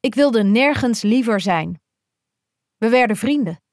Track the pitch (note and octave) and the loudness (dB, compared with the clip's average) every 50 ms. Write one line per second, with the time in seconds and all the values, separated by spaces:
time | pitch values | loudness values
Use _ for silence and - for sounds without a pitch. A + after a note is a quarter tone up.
0 | _ C4+ - B3 C#4+ C#4+ A#3 A3+ G3+ G3 G3+ A#3 C4 C#4+ D4 - - B3 A3+ - | _ -4 0 2 2 2 4 2 2 2 2 2 2 2 0 0 -2 -2 -2 -2
1 | - G#3 A3 C4 B3+ A3+ A3 G3 E3+ G3+ F3+ E3 D#3 F3 F3+ - _ _ _ _ | -2 0 0 0 0 0 -2 -2 0 -2 -2 -2 -2 -6 -10 -14 _ _ _ _
2 | _ _ _ _ _ _ _ _ _ _ _ _ _ _ _ _ A3 A3 A#3 B3+ | _ _ _ _ _ _ _ _ _ _ _ _ _ _ _ _ -2 0 2 2
3 | B3+ A3+ G#3+ - - A#3 D4 D4 C4 F3 E3+ - _ _ | 2 2 -2 -2 -2 -2 -2 -2 -2 -4 -8 -10 _ _